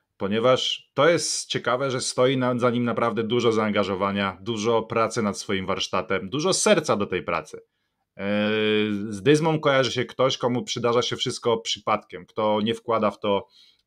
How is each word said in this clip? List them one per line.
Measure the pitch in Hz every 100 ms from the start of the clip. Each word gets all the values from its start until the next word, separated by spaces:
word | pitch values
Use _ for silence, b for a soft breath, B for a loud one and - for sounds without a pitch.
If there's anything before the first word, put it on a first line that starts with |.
| _ -
ponieważ | 98 110 123 127 - - _
to | - 151
jest | 160 - - -
ciekawe, | 127 120 127 139
że | 123
stoi | - - 127 135
na, | 127 123
za | 123
nim | 120
naprawdę | 120 113 120 110
dużo | 110 120 113
zaangażowania, | 107 107 104 95 95 98 101 98 90
dużo | 98 113 110 113
pracy | - 113 110 120
nad | 104 95
swoim | - 98 92
warsztatem, | 95 - 95 92 95 95
dużo | 135 180
serca | - 214 170 - 107
do | 101
tej | 90
pracy. | 82 82 - - _ _ _ _ _ -
E, | 98 104 104 107 107 107 107 101 110
z | 101
dyzmą | 98 151 160 156
kojarzy | 151 135 120
się | 120 113
ktoś, | - 127 -
komu | 123 123
przydarza | - 123 120 120
się | 117 120
wszystko | 127 - 120 113
przypadkiem, | - 98 - 107 - 87 87
kto | - 107 107
nie | 110
wkłada | 113 - 113 104
w | -
to, | 104 98 - b b b